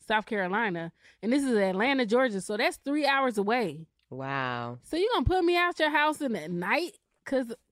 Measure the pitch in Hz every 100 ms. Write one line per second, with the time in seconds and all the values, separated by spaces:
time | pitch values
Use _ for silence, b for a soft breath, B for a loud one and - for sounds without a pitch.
0 | - 214 - 208 180 190 185 170 165 b
1 | b b 202 277 269 220 190 185 247 269
2 | 220 240 262 196 - 208 302 - 269 294
3 | 277 269 262 202 196 247 196 147 160 _
4 | - 131 135 139 127 120 120 123 - 320
5 | 427 415 247 370 339 349 349 - 311 302
6 | 302 294 277 208 156 175 180 262 349 -
7 | _ _ - 262 233 220 _